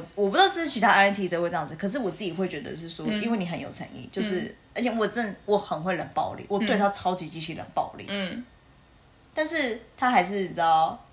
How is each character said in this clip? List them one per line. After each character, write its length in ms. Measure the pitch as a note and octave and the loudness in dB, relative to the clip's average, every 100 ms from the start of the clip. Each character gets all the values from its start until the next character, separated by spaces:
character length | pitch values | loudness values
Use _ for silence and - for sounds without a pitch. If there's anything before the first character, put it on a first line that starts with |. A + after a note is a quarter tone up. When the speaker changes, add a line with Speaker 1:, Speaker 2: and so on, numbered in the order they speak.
| E3 | -2
Speaker 1:
我 160 | - G3 | -2 2
不 80 | D4 | 6
知 0 | |
道 100 | F#4+ | 4
是 60 | |
不 60 | F4 | 4
是 80 | D#4+ | 0
其 120 | B3 | 2
他 120 | G#3 | 6
I 160 | G3 G3 | 6 6
N 60 | G3+ | 4
T 120 | F3+ | 0
J 120 | E3+ | 0
会 100 | E3+ | 0
这 60 | E3+ | -2
样 120 | D3+ | -4
子， 80 | D#3+ | -4
可 140 | G3+ | -4
是 80 | C4 | -2
我 140 | G3+ | -2
自 120 | D#3+ | -2
己 80 | G3 | -4
会 160 | D#3+ F#3 | -2 -4
觉 120 | D3+ | -4
得 160 | - D#3+ | -8 -10
是 120 | E3 | -10
说， 200 | - F#3 | -8 -4
Speaker 2:
嗯。 100 | G#3 | -2
Speaker 1:
因 120 | A3+ | 0
为 80 | A#3 | -2
你 80 | E3+ | -2
很 120 | D#3+ | -6
有 80 | - | -8
诚 160 | - - | -10 -10
意， 160 | - - | -14 -10
就 100 | - | -4
是， 200 | G#3+ F3+ | -2 -2
Speaker 2:
嗯。 140 | - - _ - | -4 -10 _ -4
Speaker 1:
而 60 | |
且 80 | A#3+ | -2
我 160 | A3+ G#3 | 0 0
真 180 | A#3+ A3 | 0 -2
的， 100 | - - | -4 0
我 120 | G3+ | 0
很 240 | - D#3 | 2 -4
会 140 | F3 E3+ | -2 -2
冷 120 | - | -2
暴 220 | - F#2+ - | -2 -4 -4
力， 100 | - | -4
我 120 | G3 | 0
对 180 | G#3+ G#3+ | 2 4
他 100 | G3+ | 4
超 260 | G3 - F#3 | 2 -2 -2
级 120 | D#3 | -4
机 140 | D#3+ | -8
器 140 | D#3+ C#3+ | -8 -8
冷 100 | - | -8
暴 180 | - - - | -4 -4 -6
力。 80 | - | -8
Speaker 2:
嗯。 380 | G3+ F#3 A#3+ B3 - _ _ _ _ _ _ _ | -6 -6 -8 -14 -18 _ _ _ _ _ _ _
Speaker 1:
但 140 | - D#4 | -2 0
是 340 | E4 C4 A3+ - - | 2 0 -2 -10 -2
他 140 | B3+ | 2
还 120 | A3+ | 4
是， 180 | F3+ G3+ | 4 0
你 80 | F3+ | -2
知 40 | |
道， 500 | B2+ E3 D#3+ E3 - - | 0 4 6 4 0 -12